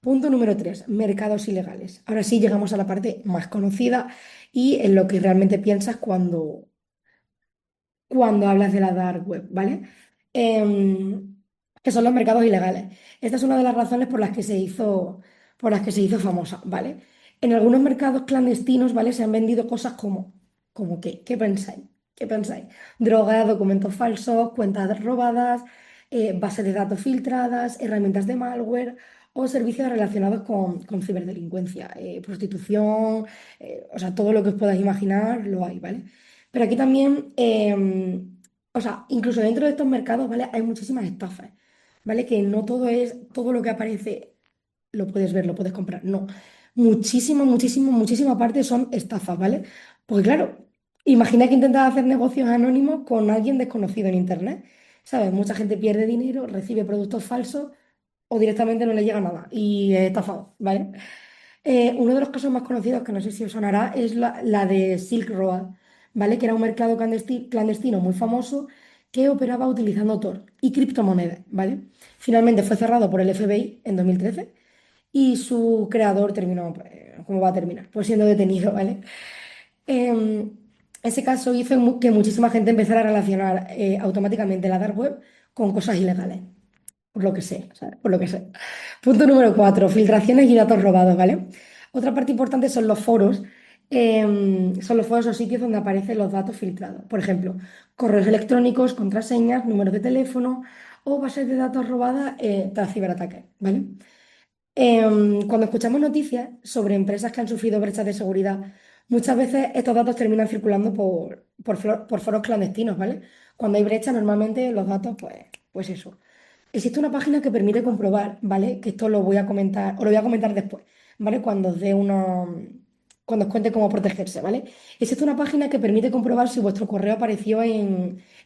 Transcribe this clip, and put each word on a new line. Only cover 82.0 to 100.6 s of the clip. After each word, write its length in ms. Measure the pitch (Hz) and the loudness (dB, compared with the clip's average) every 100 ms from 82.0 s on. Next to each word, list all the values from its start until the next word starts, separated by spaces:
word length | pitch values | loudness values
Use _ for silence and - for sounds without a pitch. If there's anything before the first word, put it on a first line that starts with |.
| 240 | 4
muchísima 400 | 214 208 226 233 | 6 4 4 2
gente 220 | 226 208 | 4 4
empezara 300 | 226 208 220 | 4 4 4
a 20 | |
relacionar, 640 | 214 214 202 190 196 185 180 | 4 2 2 0 0 -2 -4
eh, 300 | - 202 196 | -4 -2 0
automáticamente 680 | 196 190 196 208 196 185 170 | -2 -2 -2 -2 -2 -2 0
la 120 | 185 | 0
dark 180 | 214 202 | -2 -2
web 220 | 269 285 - _ _ | -4 -6 -18 _ _
con 180 | - 214 | -2 0
cosas 260 | 202 185 190 | 0 -2 0
ilegales. 420 | 185 180 180 - - _ _ _ - _ _ | 0 0 -4 -10 -14 _ _ _ -20 _ _
Por 120 | - | -4
lo 80 | 190 | -2
que 120 | 185 | -2
sea, 220 | 180 180 - | -6 -10 -12
¿sabes? 240 | - - - | -16 -16 -6
Por 120 | 226 | -2
lo 80 | 185 | 0
que 100 | 185 | 0
sea. 160 | - - - - - - - | -6 -10 -16 -16 -14 -16 -4
Punto 240 | - 226 269 | 4 6 8
número 280 | 269 233 190 | 8 8 8
cuatro, 320 | 202 190 190 | 6 6 4
filtraciones 640 | 202 208 214 208 247 269 | 4 6 4 6 6 8
y 60 | 233 | 8
datos 260 | 220 220 | 6 6
robados, 340 | 196 185 180 180 | 6 6 6 6
¿vale? 300 | 185 269 - - - - - | 4 2 -4 -16 -20 -20 -8
Otra 200 | 254 247 | -4 -2
parte 200 | 240 254 | 0 0
importante 380 | 240 254 262 254 | 0 0 2 2
son 180 | 247 220 | 2 2
los 100 | 208 | 2
foros. 460 | - 233 202 202 - - _ _ _ | 4 6 6 2 -6 -18 _ _ _
Em, 920 | 254 233 220 214 202 196 190 185 185 | 2 4 4 2 2 2 2 0 -2
son 160 | - 233 | 0 0
los 80 | 226 | 2
foros 220 | 233 233 | 0 0
o 60 | 220 | -2
sitios 260 | 220 233 | -2 -2
donde 160 | 240 208 | -2 -2
aparecen 400 | 190 196 196 220 | 0 -2 -2 -2
los 140 | 196 | -2
datos 240 | 196 196 226 | -2 -4 -6
filtrados. 480 | 190 185 196 - | -8 -8 -12 -14
Por 160 | - 214 | -6 -4
ejemplo, 360 | 202 185 185 185 - - _ _ | -2 -2 -2 -8 -14 -20 _ _
correos 300 | 233 202 196 | 2 4 4
electrónicos, 680 | 214 214 247 247 247 254 247 | 2 4 2 4 2 0 0
contraseñas, 680 | 196 202 220 240 233 247 | -2 -2 -2 0 2 0
números 300 | 240 208 196 | 0 0 2
de 60 | 202 | 0
teléfono 640 | 247 254 262 254 247 254 | 0 0 0 -2 -4 -4